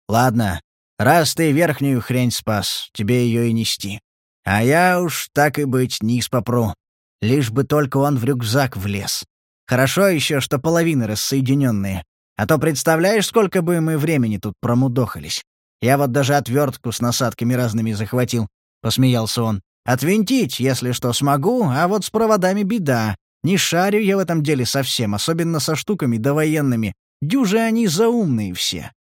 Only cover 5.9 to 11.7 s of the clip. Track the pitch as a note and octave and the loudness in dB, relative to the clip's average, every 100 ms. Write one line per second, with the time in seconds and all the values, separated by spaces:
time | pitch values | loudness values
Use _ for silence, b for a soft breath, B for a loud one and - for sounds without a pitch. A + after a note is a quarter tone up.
5.9 | - A2 A#2+ - D#3+ G2 A#2+ A2 - _ | -2 -2 -2 0 -4 0 0 -2 -4 _
6.9 | _ _ _ G#2 C#3+ A#2 A#2 C3+ D3 C#3 | _ _ _ 0 0 0 -2 0 0 0
7.9 | C3+ C#3+ C3 A#2+ C3 A2 C3 C3 G2 G2+ | 0 0 0 0 -2 0 0 0 -2 -4
8.9 | G2+ F#2+ - - _ _ _ - B2+ C3 | -4 -4 -8 -10 _ _ _ -2 2 2
9.9 | F3+ G3 D#3+ - C#3+ - C#3+ D#3+ E3+ E3 | 2 2 2 0 -2 -2 -2 0 2 2
10.9 | C#3+ A2 G#2+ - C3+ C3 C#3 C3 | 0 -2 -4 -2 -2 2 2 2